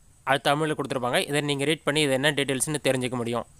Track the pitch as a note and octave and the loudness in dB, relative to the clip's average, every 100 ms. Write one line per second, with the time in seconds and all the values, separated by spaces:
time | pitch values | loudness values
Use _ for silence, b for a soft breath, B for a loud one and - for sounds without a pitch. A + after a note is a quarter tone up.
0 | - - - C#3 D3+ C#3+ D#3 D3+ C3+ C3+ | -20 -12 0 0 2 2 0 -2 -4 -4
1 | B2 D3+ F#3+ C#3+ D3 C#3+ C#3 D#3+ - D3 | 0 -2 0 -2 0 -2 0 0 0 0
2 | D3 C3 C#3+ C#3+ C#3 C3 B2 D3 C#3 C3 | 2 2 2 0 -2 -2 -2 0 0 0
3 | B2 B2 A#2 A#2+ - - | 0 -2 -2 -4 -6 -14